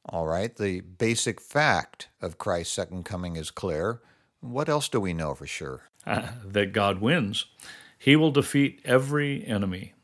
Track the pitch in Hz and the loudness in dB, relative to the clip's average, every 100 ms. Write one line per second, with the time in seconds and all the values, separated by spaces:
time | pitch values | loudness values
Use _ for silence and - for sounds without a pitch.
0 | - 87 80 85 113 - 101 90 90 92 | -8 -4 -2 0 -2 -2 -2 -2 -8 -2
1 | 113 113 123 - - 143 147 90 - - | 0 2 0 -4 -4 0 2 2 0 -10
2 | - _ 92 85 - 87 85 - 92 92 | -20 _ -10 -6 -2 -2 -2 -4 -6 -8
3 | 85 92 90 82 78 - 95 78 98 117 | -8 -6 -6 -6 -8 -6 -4 -2 -2 -4
4 | - _ _ _ 123 123 156 147 - 120 | -12 _ _ _ -8 -4 0 0 0 0
5 | 95 82 78 69 71 - 71 64 - _ | 0 -2 -4 -6 -10 -10 -10 -10 -14 _
6 | - - 120 - 98 101 98 104 101 95 | -4 -4 -4 -10 -4 0 0 2 2 2
7 | 110 170 101 110 - - - - - _ | 2 2 2 -2 -6 -12 -20 -20 -20 _
8 | - 151 160 139 - 143 139 - - 127 | 6 6 6 4 2 2 2 0 4 4
9 | 135 147 143 139 - 104 98 92 - - | 4 0 0 -4 -2 -2 -2 -4 -8 -18